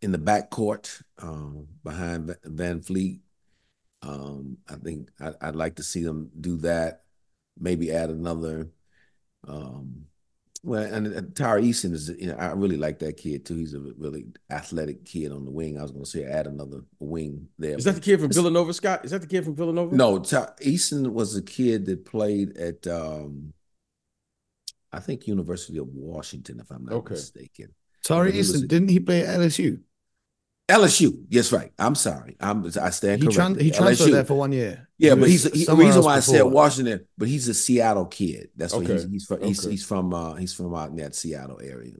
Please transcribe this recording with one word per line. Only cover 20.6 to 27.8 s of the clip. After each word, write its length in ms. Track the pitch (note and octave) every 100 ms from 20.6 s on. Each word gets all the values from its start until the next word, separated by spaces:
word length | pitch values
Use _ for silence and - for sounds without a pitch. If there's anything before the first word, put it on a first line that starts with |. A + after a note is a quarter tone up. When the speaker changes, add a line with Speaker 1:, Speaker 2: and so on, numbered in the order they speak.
Speaker 1:
Eason 520 | C#3 F3 - D3 C3
was 220 | A2+ G#2 G#2
a 60 |
kid 440 | F#2 - B2 A2 F#2+
that 200 | F2+ -
played 520 | A2 G#2 G2+ G2 -
at, 280 | E2+ E2 F2+
um, 680 | E2+ D#2 D2+ D2 C#2+ D2+ - _ _ _ _ _ _ _ _ _ _ - - _
I 80 | -
think 280 | - C3 -
University 500 | G2+ E2 F2 - D#2
of 80 | C2
Washington, 720 | C2+ D2+ D#2+ - C#2 B1+ A#1
if 120 | A#1
I'm 140 | B1+ B1+
not 140 | A#2
Speaker 2:
Okay. 100 | -
Speaker 1:
mistaken. 640 | D#2 C#2+ - C2 - G#2 _